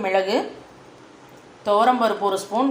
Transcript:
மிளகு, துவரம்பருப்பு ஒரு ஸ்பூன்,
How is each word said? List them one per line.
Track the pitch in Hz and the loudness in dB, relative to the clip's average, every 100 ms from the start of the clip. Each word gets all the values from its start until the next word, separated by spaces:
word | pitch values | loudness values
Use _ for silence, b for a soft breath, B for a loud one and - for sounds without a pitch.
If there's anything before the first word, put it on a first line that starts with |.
மிளகு, | 190 190 190 254 415 - - - - - - - - - - - 214 | -2 0 0 -2 -4 -10 -20 -20 -20 -20 -20 -20 -20 -20 -20 -8 0
துவரம்பருப்பு | 202 240 247 226 214 202 | 2 4 2 0 0 -2
ஒரு | 190 | -4
ஸ்பூன், | - 214 277 | -4 -2 -2